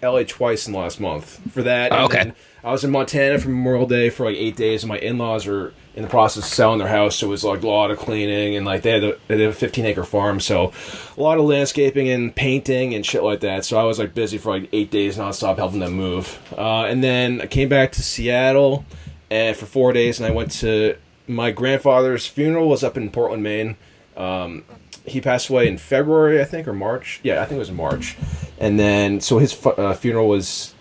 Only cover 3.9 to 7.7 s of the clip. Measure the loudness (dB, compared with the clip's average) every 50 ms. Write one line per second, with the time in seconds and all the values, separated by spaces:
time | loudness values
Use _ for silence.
3.9 | 2 2 2 2 0 0 -2 -2 -2 -2 -2 -4 -2 0 0 0 0 0 -2 -6
4.9 | -6 -4 -4 -4 -4 -2 -2 -2 -2 -4 -2 -2 -4 -4 -4 -6 -10 -16 -20 -18
5.9 | -12 -10 -10 0 2 4 4 4 2 -2 -6 -4 0 4 4 4 4 2 0 2
6.9 | 2 4 2 2 2 -2 -4 -4 -4 -2 -2 -2 -2 -2 -2 0